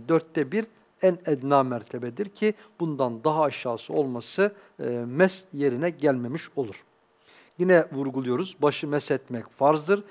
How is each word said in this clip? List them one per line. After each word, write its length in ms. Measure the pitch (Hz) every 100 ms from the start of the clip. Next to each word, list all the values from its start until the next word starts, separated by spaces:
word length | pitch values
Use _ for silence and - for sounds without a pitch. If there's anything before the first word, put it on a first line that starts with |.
| 117
dörtte 420 | 160 - - 131
bir 140 | 190 220 _ _ _
en 160 | 190 175 170
edna 380 | 139 135 139
mertebedir 640 | 131 120 107 123 123 120 202
ki 240 | - 214 208 - -
bundan 440 | 165 139 127 113
daha 200 | 156 156
aşağısı 500 | 147 131 127 117 -
olması, 600 | 156 139 120 - - 202 202 - -
e, 40 | 135
mes 540 | 120 120 131 190 - -
yerine 360 | 143 143 123 175
gelmemiş 600 | 151 147 131 120 156 - -
olur. 280 | 120 95 _ _ _ _ _ - _ -
Yine 280 | 180 175 156
vurguluyoruz, 640 | 139 135 131 127 123 185 -
başı 260 | 147 135 151
mesetmek 640 | 147 - 135 - 120 107
farzdır. 540 | - 135 156 151 202 202